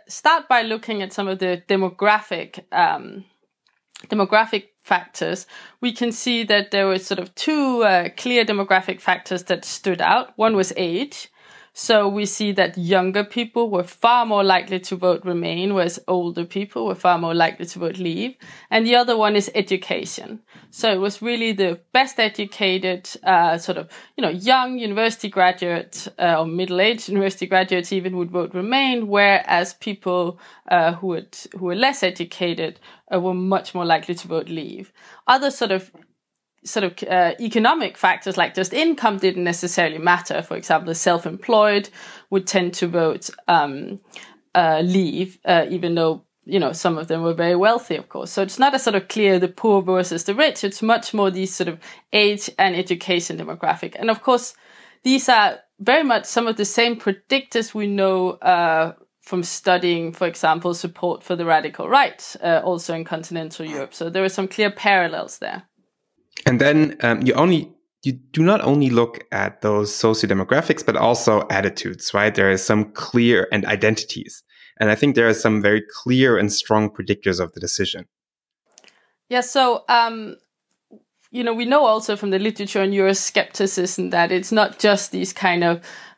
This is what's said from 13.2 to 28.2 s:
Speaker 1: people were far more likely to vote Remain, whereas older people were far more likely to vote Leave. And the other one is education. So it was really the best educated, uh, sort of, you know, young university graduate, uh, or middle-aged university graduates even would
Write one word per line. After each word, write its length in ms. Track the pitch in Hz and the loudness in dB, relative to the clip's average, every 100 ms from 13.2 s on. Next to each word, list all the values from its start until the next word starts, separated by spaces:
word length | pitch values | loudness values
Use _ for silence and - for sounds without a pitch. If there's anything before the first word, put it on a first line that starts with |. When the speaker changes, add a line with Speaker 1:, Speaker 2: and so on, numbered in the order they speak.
Speaker 1:
people 480 | 208 - 233 - 233 | -4 -4 -4 -2 -2
were 140 | 190 | -2
far 420 | 175 - 233 240 226 | -4 0 4 4 4
more 160 | 208 | 2
likely 380 | 196 185 - 185 | 4 4 2 -6
to 160 | 185 185 | -6 -2
vote 280 | 180 170 | 2 0
Remain, 480 | 185 175 170 165 190 | 0 -4 -4 -2 -2
whereas 280 | 196 175 170 - | 0 0 -2 -4
older 360 | 180 175 170 | -2 -2 -6
people 400 | 170 196 202 - | -6 -6 -8 -6
were 120 | 226 185 | -6 -2
far 200 | 185 175 | 2 2
more 160 | 170 | 0
likely 320 | 170 165 - | 0 0 -2
to 140 | 175 180 | -14 -8
vote 180 | 170 185 | -8 -6
Leave. 400 | 175 170 233 262 - - - | -6 -6 -8 -10 -20 -20 -4
And 140 | 220 | 0
the 120 | 226 240 | 4 4
other 200 | 240 226 | 4 2
one 200 | 214 208 | 2 2
is 120 | 196 | 0
education. 840 | 208 190 185 - 180 - - - 220 _ - - | -2 -2 -2 -4 -6 -6 -12 -14 -18 _ -20 -20
So 200 | - 226 | -4 -2
it 80 | 196 | 0
was 240 | 202 202 | -2 -4
really 300 | 226 233 226 | -6 -4 -2
the 260 | 196 185 175 _ | 0 -2 -2 _
best 260 | 240 262 - | 0 2 0
educated, 920 | 220 214 202 - 196 185 185 180 - - | -2 -2 -8 -2 0 0 -2 -4 -8 -6
uh, 340 | - 180 170 170 | 2 4 4 0
sort 220 | 165 170 | -4 -8
of, 100 | 165 - - - | -8 -16 -18 -4
you 60 | |
know, 80 | 208 | -4
young 480 | 175 202 262 254 254 | -2 2 2 2 -4
university 500 | 226 202 226 226 214 | -6 -2 -2 -2 -6
graduate, 800 | 196 180 180 180 170 - - - - | 2 2 2 -2 -4 -6 -14 -14 -2
uh, 220 | 175 160 | 0 2
or 60 | 165 | 0
middle-aged 640 | 165 180 180 208 233 - | -4 -4 0 0 0 -4
university 380 | 196 196 190 180 | -2 -2 -4 0
graduates 460 | 190 185 180 175 | 2 2 -2 -2
even 240 | 196 185 | -4 -4
would 160 | 185 | -4